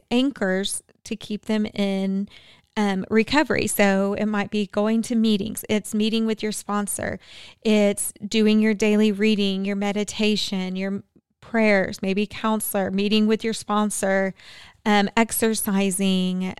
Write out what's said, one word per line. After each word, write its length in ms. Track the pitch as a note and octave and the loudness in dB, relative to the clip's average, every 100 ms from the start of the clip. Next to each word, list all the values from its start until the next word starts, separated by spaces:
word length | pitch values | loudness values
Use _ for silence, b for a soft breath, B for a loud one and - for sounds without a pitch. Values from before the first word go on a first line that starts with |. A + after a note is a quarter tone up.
| - | -2
anchors 720 | A#3+ C4+ - F#3+ F#3 G3+ - - _ - | 0 0 0 -2 0 -2 -8 -12 _ -12
to 100 | A3 | -10
keep 300 | - G#3 - | -8 -8 -2
them 200 | G#3+ G#3+ | -2 -2
in, 640 | - G3+ F#3+ F#3+ G3 G3+ B B B B - | -2 -2 0 0 -2 -4 B B B B -2
um, 300 | G#3 F#3+ - | 0 0 0
recovery. 580 | A3 A3 C#4 D4+ - G#3+ | 2 2 2 2 0 0
So 480 | - G3+ G3 G3 G3+ | 2 4 4 0 0
it 100 | G#3+ | -2
might 260 | G#3 G3 | -2 -2
be 160 | G#3 G3 | -2 -2
going 340 | - G#3 A3+ | 0 0 0
to 120 | A3 A#3 | 0 2
meetings. 480 | A3 G#3 F#3+ - - | 2 2 -2 -6 -4
It's 260 | G#3+ - G#3+ | -4 -2 -2
meeting 300 | A3 A3+ A3+ | 0 0 0
with 180 | A3 | -2
your 80 | G#3+ | -4
sponsor. 680 | G#3 - G#3 G3+ - - F#3 B B B B | -6 -4 -4 -4 -4 -6 -8 B B B B
It's 500 | A3+ G#3+ G3+ G3+ - - G3+ | 2 4 4 0 -6 -8 -2
doing 340 | A3 G#3+ G#3+ | 2 4 4
your 140 | A3 | 2
daily 400 | G3+ G#3+ G#3 G#3+ | 2 2 4 2
reading, 500 | G3 A3 G#3 G3 F#3+ | 2 2 2 0 -2
your 140 | G3 G3 | -4 -4
meditation, 1000 | G3+ G3+ G#3 - G#3+ G#3 - G3 F#3 F#3 | -2 -2 -4 -2 0 0 -2 -4 -4 -4
your 280 | G3 G3 - _ _ _ | -6 -6 -10 _ _ _
prayers, 600 | - A3+ G#3+ G3+ F#3 G#3 | -4 2 4 4 2 -4
maybe 240 | F#3+ F#3+ G#3 | -4 -2 -4
counselor, 640 | - A3 A3 - G3+ F#3+ | -4 -2 -2 -2 -2 -2
meeting 380 | F#3+ G3+ G#3+ G#3+ | 0 0 2 2
with 160 | A3 | 0
your 100 | A3+ | -2
sponsor, 800 | - - G#3 G#3+ - F#3+ F#3+ F#3+ - B B B B | -6 -2 0 0 -2 0 0 0 -6 B B B B
um, 240 | A3 G#3 G3+ - | 2 2 2 2
exercising, 1400 | A3+ - A3+ G#3+ - G3 G3 F#3 G3 F#3 F#3 F#3 F#3 | 0 0 0 0 -2 0 0 0 0 0 0 -2 -6